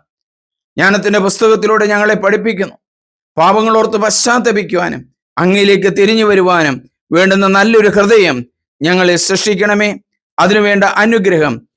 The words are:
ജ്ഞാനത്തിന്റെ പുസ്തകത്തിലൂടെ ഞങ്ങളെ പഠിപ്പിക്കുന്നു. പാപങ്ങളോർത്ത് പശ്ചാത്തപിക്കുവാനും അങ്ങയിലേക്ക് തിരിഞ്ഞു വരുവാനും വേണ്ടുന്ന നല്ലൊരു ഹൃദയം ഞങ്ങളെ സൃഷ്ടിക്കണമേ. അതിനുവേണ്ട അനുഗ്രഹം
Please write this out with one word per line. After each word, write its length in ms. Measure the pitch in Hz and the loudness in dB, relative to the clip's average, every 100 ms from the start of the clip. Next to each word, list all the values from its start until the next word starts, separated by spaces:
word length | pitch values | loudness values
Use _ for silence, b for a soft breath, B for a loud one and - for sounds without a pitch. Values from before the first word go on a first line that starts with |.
| _ _ _ _ _ _ _ - | _ _ _ _ _ _ _ -4
ജ്ഞാനത്തിന്റെ 440 | 185 202 202 208 | -2 0 0 0
പുസ്തകത്തിലൂടെ 600 | 196 196 220 214 214 214 208 | 0 0 0 2 0 0 0
ഞങ്ങളെ 300 | 208 208 208 | 0 0 0
പഠിപ്പിക്കുന്നു. 520 | 196 202 214 190 - - _ _ _ _ _ - | -2 -2 -4 -6 -8 -12 _ _ _ _ _ -2
പാപങ്ങളോർത്ത് 640 | 170 202 220 220 220 220 | 0 2 0 0 0 -2
പശ്ചാത്തപിക്കുവാനും 1000 | 214 - 247 240 233 208 170 175 170 135 - _ _ - | -2 -2 0 0 0 -2 -4 -4 -6 -8 -14 _ _ -4
അങ്ങയിലേക്ക് 540 | 175 202 202 196 190 190 | 0 2 2 2 0 0
തിരിഞ്ഞു 300 | 202 220 214 | 0 2 2
വരുവാനും 480 | 196 180 175 151 131 - _ - | 2 2 0 0 -4 -12 _ -4
വേണ്ടുന്ന 360 | 160 190 196 196 196 | 0 2 2 2 2
നല്ലൊരു 340 | 214 226 208 202 | 2 2 2 2
ഹൃദയം 400 | 202 226 175 127 120 _ _ - | 2 2 2 -2 -10 _ _ -6
ഞങ്ങളെ 360 | 151 185 180 175 | -2 0 0 0
സൃഷ്ടിക്കണമേ. 720 | - 190 208 196 208 208 208 196 _ _ _ - | -2 -2 -2 -2 -2 0 -2 -6 _ _ _ -2
അതിനുവേണ്ട 460 | 180 214 208 202 196 - | 0 2 0 0 0 0
അനുഗ്രഹം 520 | 214 226 190 170 147 113 - | 0 0 0 0 -2 -6 -14